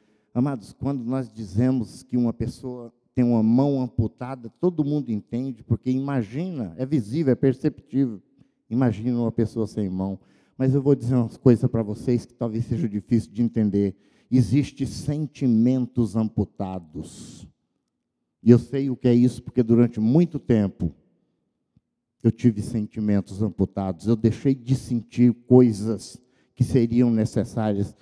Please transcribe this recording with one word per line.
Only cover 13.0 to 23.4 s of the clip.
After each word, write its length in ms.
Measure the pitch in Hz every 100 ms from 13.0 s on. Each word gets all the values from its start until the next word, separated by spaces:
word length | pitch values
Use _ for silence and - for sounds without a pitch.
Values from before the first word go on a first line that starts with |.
| - 117 -
de 100 | 104
entender. 540 | 117 117 104 101 101 - _ _ -
Existem 560 | 131 104 139 - - 117
sentimentos 1300 | 90 - 147 151 - 131 110 120 131 120 - 110 110
amputados. 1300 | 110 - 95 - 95 92 80 80 78 - - - - _ _ _ _ _ _ _ _ _ 113
E 40 |
eu 80 | 120
sei 300 | 120 139 139
o 60 | 120
que 140 | 123
é 40 |
isso, 300 | 120 123 -
porque 180 | - 123
durante 380 | 113 117 117 117
muito 400 | 110 151 175 147
tempo 560 | - 113 98 - 85 - _ _ _ _ _ _ _ _ _ _ _ _
eu 80 | 117
tive 300 | - 123 101
sentimentos 800 | - 113 104 113 107 101 - 98